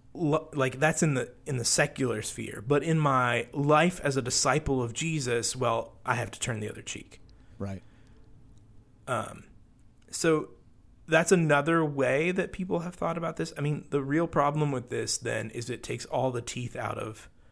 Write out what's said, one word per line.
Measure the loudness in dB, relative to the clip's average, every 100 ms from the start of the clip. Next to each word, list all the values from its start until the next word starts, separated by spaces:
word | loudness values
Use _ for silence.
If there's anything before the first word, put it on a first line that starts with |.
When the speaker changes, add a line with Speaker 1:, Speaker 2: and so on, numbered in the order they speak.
| -16
Speaker 1:
lo-, | -4 2 2 0
like, | -2 0 2
that's | 0 4
in | 2 2
the, | -2 -8 -6
in | -2
the | 0
secular | 2 2 0 -2 -2
sphere. | -4 -8 -8 -6 0
But | 2
in | 2 2
my | 4 4 4 0 -2
life | -2 4 6 6 2
as | -2 -2
a |
disciple | 0 0 2 2 2 0
of | -2
Jesus, | -4 -4 -2 0 -2 -2 0
well, | 0 0 -2 -8 -4
I | -2
have | -2
to | -6
turn | -6 -4
the | -6
other | -10
cheek. | -12 -12 -14 -20 -20 -20 -20 -10
Speaker 2:
Right. | -8 -8 -14 -20 -20 -20 -20 -20 -20 -20 -20 -20 -20 -16 -6
Speaker 1:
Um, | -4 -4 -10 -18 -20 -20 -20 -20 -20 -12
so | -2 2 2 0 -14 -20 -20 -20 -18 2
that's | 4 6
another | 4 6 4 4 2
way | 2 2 2 2 2
that | 0 -4
people | -4 -4 -4
have | -4 -4
thought | -4 -4
about | -6 -6
this. | -8 -4
I |
mean, | -2 -2 -2
the | -2
real | 2 0 2
problem | 2 2 2 0
with | -2 -4
this | -4 -2 -4
then | -2 -4 -4
is | -8 -8
it | -8
takes | -6 -8 -4
all | -2 0
the | -2
teeth | -6 -8 -8 -6
out | -6 -6
of, | -8 -10 -18 -20 -20